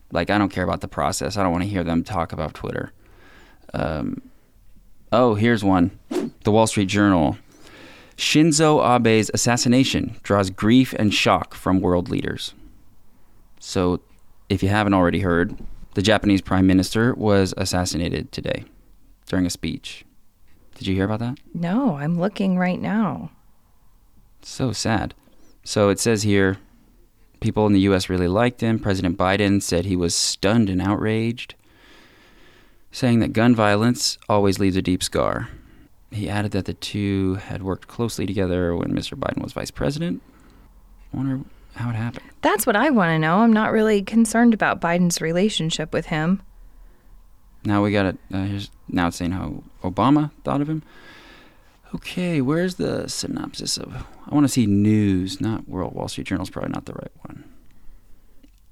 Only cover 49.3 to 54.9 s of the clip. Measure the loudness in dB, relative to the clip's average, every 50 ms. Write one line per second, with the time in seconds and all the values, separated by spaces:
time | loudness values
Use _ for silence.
49.3 | -4 -4 -6 -8 -10 -12 -14 -18 -16 -8 -8 -6 -2 0 2 4 4 2 2 -2
50.3 | -6 -8 -6 -4 -4 -4 -4 -4 -6 -8 -8 -12 -20 -20 -20 -20 -20 -20 -20 -20
51.3 | -20 -20 -20 -20 _ -20 _ -20 _ _ _ -14 -14 -12 -12 -10 -8 -6 -4 -2
52.3 | 0 0 0 0 0 0 0 -2 -4 -4 -4 -4 -4 -4 -6 -8 -8 -8 -8 -6
53.3 | -6 -8 -8 -10 -10 -10 -8 -6 -6 -6 -8 -12 -12 -14 -14 -14 -18 -20 -10 -2
54.3 | 2 2 2 2 2 2 2 4 4 4 4 4